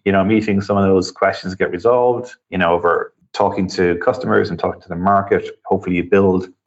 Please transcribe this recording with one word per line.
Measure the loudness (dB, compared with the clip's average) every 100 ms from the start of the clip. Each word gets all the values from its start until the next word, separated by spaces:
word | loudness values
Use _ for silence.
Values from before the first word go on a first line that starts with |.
| 0
you |
know, | 2
meeting, | 2 2 2 -2
some | 0 2
of |
those | 4 2 0
questions | -2 -2 -2 -8
get | -4 -4
resolved, | -2 2 2 2 0 -6 -16 -10
you | -2
know, | 0
over | 2 2 0 -4 _ _
talking | -2 -2 0 -4 0
to | 0 0
customers | -2 -2 0 0 0
and | -4
talking | -6 -6
to | -10
the | -4
market. | 0 2 2 -2 -2 -10 -4
Hopefully | -4 -2 -2
you |
build | 2 2 4 2 -4 -14